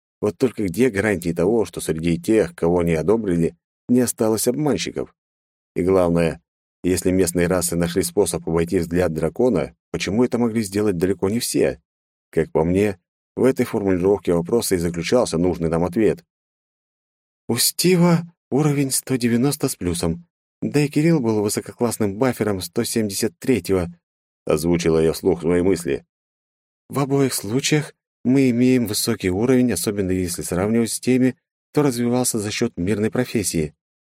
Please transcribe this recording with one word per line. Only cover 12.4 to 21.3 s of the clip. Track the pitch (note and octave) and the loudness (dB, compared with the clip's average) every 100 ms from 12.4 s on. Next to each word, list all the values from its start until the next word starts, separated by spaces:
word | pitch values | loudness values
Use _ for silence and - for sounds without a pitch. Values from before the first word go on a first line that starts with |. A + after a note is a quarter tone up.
| D#2 | -2
по | D2+ | 2
мне, | E2 F#2 G#2 G2 _ _ _ - | 2 2 0 -2 _ _ _ 0
в | |
этой | A#2+ C3 A#2+ | 0 2 -2
формулировке | A2+ G2 F#2 F#2 G2+ - | -2 0 2 2 2 2
вопроса | E2+ E2+ A#2 - F#2 | 0 2 -2 0 -2
и | |
заключался | E2+ E2+ E2 B2+ G2+ E2 | -2 -4 0 0 2 0
нужный | F2+ E2+ E2 | 0 0 -2
нам | E2 | 0
ответ. | F2 G2 G2+ D2+ _ _ _ _ _ _ _ _ _ _ _ _ - | 0 2 2 0 _ _ _ _ _ _ _ _ _ _ _ _ -6
«У | A#2 | -2
Стива | - - F3 F#3 F3 E3 E3+ _ _ | -2 0 2 4 4 4 0 _ _
уровень | B2+ D3+ C#3+ C#3 | 0 2 0 -2
сто | - - B2+ | -4 -4 -2
девяносто | A#2+ A#2 C#3 C#3+ C3+ | 0 2 0 0 -4
с | - | -2
плюсом, | F2 E2+ F2 E2+ - _ _ _ | -4 -2 -2 -4 -10 _ _ _
да | A2 D3 | -4 0
и | D3 | 0
Кирилл | D3 D#3+ E3 | 2 2 2
был | A2+ | 2